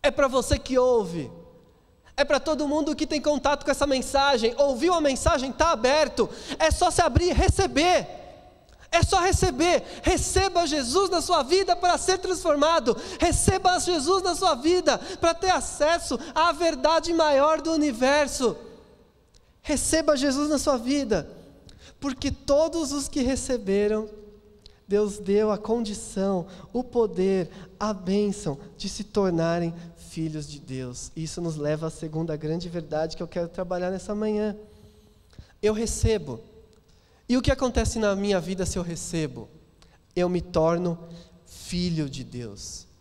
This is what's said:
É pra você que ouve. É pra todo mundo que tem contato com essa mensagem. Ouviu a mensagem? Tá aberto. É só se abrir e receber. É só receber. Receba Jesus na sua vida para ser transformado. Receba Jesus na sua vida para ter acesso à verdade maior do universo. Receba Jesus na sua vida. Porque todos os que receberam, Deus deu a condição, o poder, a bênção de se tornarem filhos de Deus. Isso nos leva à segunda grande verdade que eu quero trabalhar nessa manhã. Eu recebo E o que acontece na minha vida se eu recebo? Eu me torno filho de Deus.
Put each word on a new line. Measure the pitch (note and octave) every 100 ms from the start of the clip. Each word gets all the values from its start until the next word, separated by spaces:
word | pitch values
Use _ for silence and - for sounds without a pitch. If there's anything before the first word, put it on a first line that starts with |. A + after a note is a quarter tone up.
É | D4
pra | - C4+
você | C4 - C#4+
que | - B3+
ouve. | B3+ A#3+ F#3 E3+ C3 - - - _ _ _ _ _ -
É |
pra | C#4+ C#4+
todo | D4+ D4 D4
mundo | D4 D4+
que | C#4+
tem | D4+ D4
contato | D4+ D4 D4 C#4+
com | -
essa | C4+
mensagem. | C#4+ C4 - C#4 C#4 C4 A3+ A#3
Ouviu | C#4+ B3 E4
a | E4+
mensagem? | D4 C4 D#4 D#4 C4
Tá | - E4
aberto. | D4 B3+ D4 C#4+ - A3 - - -
É | D#4+
só | - F4+
se | -
abrir | E4+ B3 F4+
e |
receber. | D#4 F#4 - F#4 B3 F4 E4 F3 - - - - - _ - -
É | E4+
só | E4 F#4+
receber. | F4+ - F#4+ B3+ E4+ D4 - -
Receba | - F#4 - - F#4+ F4 E4+
Jesus | D4 A#3+ D#4 G4
na | F4
sua | - E4+
vida | B3+ F4+ F#4 F4
para | F4+ E4
ser | - F#4
transformado. | F#4 F4 F4 D4 D4+ E4 A#3 G#3 - -
Receba | F4 F4 - F#4+ F#4 F4+
Jesus | D#4+ F4 C4+ F#4+
na | F#4
sua | E4+ F#4
vida | C4 D4 F4+ D#4+ A#3+ - F#4
para | E4+
ter | E4 F#4+
acesso | E4 - - D4 E4+ - B3 D4+
à | D#4 E4+
verdade | D4 E4+ D4+ D4 E4 D#4+
maior | E4 D#4 C#4 D4 D#4
do | E4
universo. | D#4+ D4 A3+ B3+ C#4+ C#4+ - B3 E3 - - - _ _ _ _ _ _ _
Receba | - C#4+ - D#4 D4+ D4
Jesus | C#4+ C4+ D4
na | D4
sua | D4+ C4
vida. | A#3 C#4+ B3+ G3 C#3 - - - - - - -
Porque | C#4 B3+ C#4
todos | - - C#4+ E4 E4 C#4+
os | C#4+ C4+
que | D4
receberam, | B3 C4 - B3 G3 G3 G#3 G#3+ G#3+ - - - - - - - -
Deus | G3+ G#3 G#3
deu | F#3+ G3+ G#3+
a | G3+
condição, | G#3+ A#3 A3 G3+ - - G3 F#3+ E3 - -
o | A#3
poder, | B3+ A#3+ A3 F3 F#3 F#3+ F3 - - -
a | G#3+
bênção | G3 F3+ G3 G#3 F#3+ E3 C#3 - -
de | G3+
se | -
tornarem | G3+ - F#3+ E3+ E3 E3+ E3+ E3 - -
filhos | - - D#3+ D#3 D3
de | C#3+
Deus. | - C3 B2+ B2 -
Isso | - D#3+ -
nos | E3+ D#3
leva | D3 D#3 D#3+
à |
segunda | - D#3+ D#3 E3 D3+
grande | D3+ E3 F3
verdade | E3+ D#3+ D3+ D#3+ -
que |
eu | E3+
quero | F3+ E3+
trabalhar | F3 F3+ F3+ F3+
nessa | F#3+ F#3
manhã. | G#3 G#3+ G#3+ G#3+ G#3 - - - - - _ _ - - _
Eu | G#3
recebo | G#3+ A3+ - - A3 D3 A#2 - - - _ _ _ _ _ -
E | B3
o |
que | C4
acontece | C4 C4 A#3+ A3 A#3
na | G#3 G3
minha | G3+ F#3+
vida | E3 F#3
se | F3 F#3+
eu |
recebo? | E3+ E3 - E3+ D#3 B2 G#2+ - _ _ - _ _ -
Eu | F3+
me | F3+
torno | F3 E3 D#3+ E3+ F3+ E3+ - - - -
filho | - - - F3 F3+ D#3+ D3
de | C3
Deus. | B2 B2 A#2 G2+ - - - _